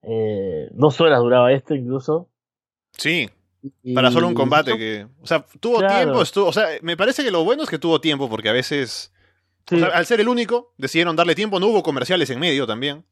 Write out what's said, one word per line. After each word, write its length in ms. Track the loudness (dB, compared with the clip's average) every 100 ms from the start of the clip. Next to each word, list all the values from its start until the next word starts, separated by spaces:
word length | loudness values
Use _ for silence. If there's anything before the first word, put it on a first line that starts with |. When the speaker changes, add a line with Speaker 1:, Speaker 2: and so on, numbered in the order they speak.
Speaker 1:
Eh, 640 | -6 -4 -2 -2 -4 -6 -10
dos 280 | 2 2 4
horas 180 | 2 4
duraba 320 | 4 4 6
este 220 | 2 0 -6
incluso. 540 | -4 -8 -4 -6 -6 _ _ _ _ _ _ -8
Speaker 2:
Sí, 320 | -4 -2 -4 _ _ _ -20 _
Speaker 1:
Y 100 | -4
Speaker 2:
para 180 | 2 2
solo 160 | 4 0
un 60 |
combate 380 | 0 2 2 2
Speaker 1:
son 80 | -2
Speaker 2:
que, 280 | -4 -8 -10 _
o 60 | -4
sea, 180 | -4 -4 -10
tuvo 180 | -2 0
Speaker 1:
Claro. 160 | 2 2
Speaker 2:
tiempo, 260 | 2 2
estuvo, 260 | 0 2 0
o 60 |
sea, 140 | 2 -2 -2
me 160 | -8 -2
parece 260 | 0 0
que 80 | -2
lo 120 | 0 0
bueno 180 | 0
es 60 | -2
que 80 | -4
tuvo 220 | 0 0
tiempo, 280 | 0 -2 -4
porque 200 | -4 0
a 40 |
veces, 600 | 0 0 -4 -4 -8 -14 _ _ _ _ _ -2
o 40 | 2
Speaker 1:
Sí. 40 |
Speaker 2:
sea, 100 | 2
al 160 | 2 2
ser 140 | 2
el 80 | 2
único, 460 | 0 0 -4 -4 _
decidieron 380 | -4 0 0 2
darle 200 | 2 0
tiempo, 240 | 0 0
no 80 | 2
hubo 160 | 2
comerciales 460 | 0 -4 -2 -2 -2
en 80 | -2
medio 260 | -2 -2 -2
también. 380 | -4 -6 -8 _